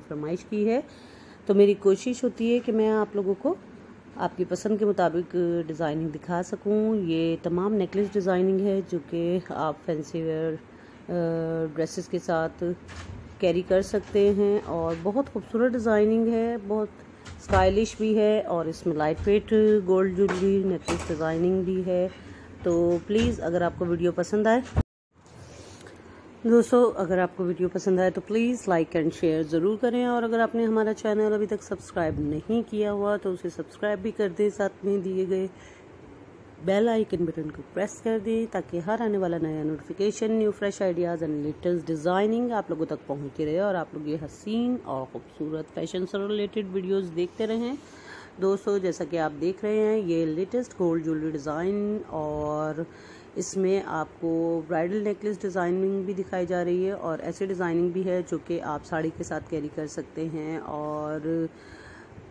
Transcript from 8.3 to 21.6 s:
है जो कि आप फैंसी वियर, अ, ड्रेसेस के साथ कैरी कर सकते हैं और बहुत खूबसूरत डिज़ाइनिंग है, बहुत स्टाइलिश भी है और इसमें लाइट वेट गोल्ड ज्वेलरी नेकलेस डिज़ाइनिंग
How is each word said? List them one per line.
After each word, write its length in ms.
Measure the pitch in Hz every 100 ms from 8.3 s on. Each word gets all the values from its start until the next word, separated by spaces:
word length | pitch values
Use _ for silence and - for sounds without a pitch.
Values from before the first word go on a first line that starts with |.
| 180 190 190
है 200 | 202 190
जो 160 | 180 175 -
कि 320 | 170 170 180 175
आप 320 | - 156 147 -
फैंसी 360 | 156 147 170
वियर, 320 | 160 156 160
अ, 1200 | 160 - - - - - 175 165 165 165 165 160 151
ड्रेसेस 320 | 160 - 175
के 120 | 180
साथ 420 | - 165 160 - 175 180 - - - - - -
कैरी 200 | 185 170
कर 180 | 180 185
सकते 440 | 196 208 - 208 202
हैं 280 | 202 202 202 -
और 240 | 165 165 165
बहुत 260 | 175 220 277
खूबसूरत 420 | 220 - 226 254
डिज़ाइनिंग 540 | 240 220 208 214 226 226
है, 280 | 226 233 240
बहुत 300 | 196 214 214 - - - - -
स्टाइलिश 540 | - 190 190 196 226 -
भी 140 | 220 214
है 260 | 214 214
और 260 | - 175 160
इसमें 260 | 165 175 151
लाइट 320 | 151 160 208
वेट 260 | 208 208 220 214 214 185
गोल्ड 300 | 190 190 180
ज्वेलरी 480 | 196 185 196 196 196
नेकलेस 420 | 170 - 170 -
डिज़ाइनिंग 560 | 156 160 165 175 190